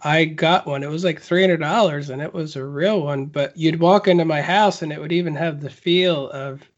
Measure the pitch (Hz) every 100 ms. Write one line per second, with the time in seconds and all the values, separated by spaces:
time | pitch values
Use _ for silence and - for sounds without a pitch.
0 | 147 156 160 156 160 185 156 139 143 156
1 | 180 156 - 175 190 165 151 220 190 147
2 | 143 131 156 180 156 139 135 143 185 214
3 | 143 139 139 147 139 170 160 160 170 196
4 | 196 175 160 147 151 196 208 180 156 151
5 | 151 170 175 143 165 147 143 - 175 180
6 | 180 156 131 139 135 135 -